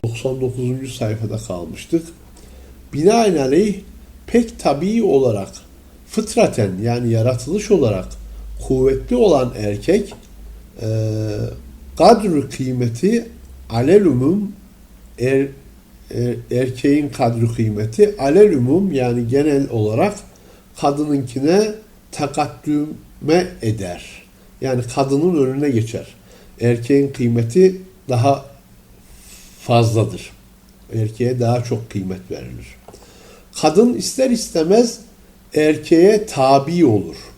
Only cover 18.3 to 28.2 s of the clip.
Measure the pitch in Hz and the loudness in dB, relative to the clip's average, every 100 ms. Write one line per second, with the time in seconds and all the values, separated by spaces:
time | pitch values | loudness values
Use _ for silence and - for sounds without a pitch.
18.3 | 170 208 147 123 165 196 139 123 120 117 | 6 6 4 2 2 0 0 0 -2 0
19.3 | 135 151 139 135 117 107 113 196 - - | 0 2 0 0 -2 0 0 -2 -2 -14
20.3 | - - - - - 151 143 151 143 120 | -20 -20 -20 -20 -4 -2 0 0 -2 -2
21.3 | 131 143 190 214 214 - - - - 180 | -2 2 2 2 -4 -16 -20 -16 -8 -6
22.3 | - 143 - 147 147 151 - - - 135 | -4 -6 -6 -4 -2 -4 -10 -18 -10 0
23.3 | 175 180 - 113 107 90 85 - - - | 0 0 -4 -4 -4 -6 -10 -14 -20 -20
24.3 | - - - 131 123 113 - 135 139 175 | -20 -20 -8 -4 -4 -4 -2 0 2 2
25.3 | 165 131 135 147 113 110 90 - - - | 2 0 0 0 0 -2 -6 -12 -20 -20
26.3 | - - - 120 117 120 139 139 - 120 | -20 -20 -4 0 0 2 2 2 0 0
27.3 | 117 117 185 185 185 - - - 120 | 0 2 4 4 4 -12 -14 -4 0